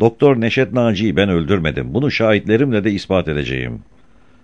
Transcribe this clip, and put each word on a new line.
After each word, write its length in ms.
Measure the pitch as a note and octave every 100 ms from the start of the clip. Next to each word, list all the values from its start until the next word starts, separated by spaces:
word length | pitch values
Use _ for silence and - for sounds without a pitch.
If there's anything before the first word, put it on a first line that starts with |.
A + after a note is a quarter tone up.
Doktor 400 | A2+ - C#3+ B2
Neşet 320 | A2+ C3 C3
Naci'yi 440 | B2 A#2 G2 A2 D#2+
ben 120 | G2+
öldürmedim. 680 | E2+ D2+ G2 D#2 C#2+ B1+
Bunu 160 | G2 C#3+
şahitlerimle 720 | - A2 G#2 - A2 C#3 A2
de 80 | G#2
ispat 360 | G2 - F#2+ D#2+
edeceğim. 520 | D2 B1+ C2 B1 A1+ - _ - _ _ _